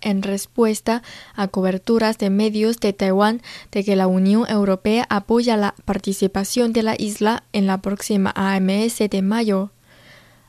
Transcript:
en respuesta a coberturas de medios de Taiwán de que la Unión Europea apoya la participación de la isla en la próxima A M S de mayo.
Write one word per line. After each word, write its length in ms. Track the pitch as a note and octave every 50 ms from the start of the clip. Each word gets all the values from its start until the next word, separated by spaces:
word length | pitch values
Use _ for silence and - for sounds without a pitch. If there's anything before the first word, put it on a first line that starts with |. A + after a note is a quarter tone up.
en 200 | - G#3+ G3 G3
respuesta 800 | G3 G3 G3 G3 - - _ - A#3 A3 G#3+ - - A3+ A3+ A#3+ - - - - - - -
a 140 | - G3 G3
coberturas 680 | - G3 F#3 F#3 F#3 F#3 - - A3+ A3+ A3 G#3+ A3 -
de 120 | G#3 G3
medios 520 | G3 G3+ G#3+ A3 G#3+ G#3+ G#3+ A3+ A#3 -
de 100 | - G#3
Taiwán 500 | G3 - G3 F#3+ F#3+ G3 G#3 G#3+ A3+ A#3+ - - - - - -
de 140 | - G#3 G3
que 100 | G#3 G3
la 120 | F#3+ F#3 F#3
Unión 360 | F#3 F#3 F#3+ G3 G#3 A3 B3+ -
Europea 580 | A3 G#3 G3+ F#3+ F#3+ F#3 - G#3+ A3 A#3 B3 -
apoya 460 | G#3+ G3+ G3 - A3+ A#3+ A#3+ B3 A3+
la 180 | G#3 G3+ G3+ - - -
participación 880 | - G3 - - G3 G3 - G3 F#3+ - G3 G3 - - A#3+ A#3+ A#3 A3+
de 100 | A#3 A3
la 120 | A3 A3 -
isla 460 | G#3+ G#3 G#3 - G#3+ G#3+ A#3 - - _ -
en 140 | G#3 G3 F#3+
la 140 | F#3+ F#3+
próxima 520 | - G3 G3+ - - - G#3+ G3 F#3+ G3 -
A 220 | - G3 G3 G3 F#3+
M 260 | F#3+ F#3 F#3+ G3+ A3
S 240 | A#3 - - G#3+ G3+
de 140 | - G3
mayo. 500 | F#3+ G3 G#3+ A#3 A#3 G#3+ G3 F#3+ F#3+ G3+ - _ _ _ - - - - - - - - _ _ _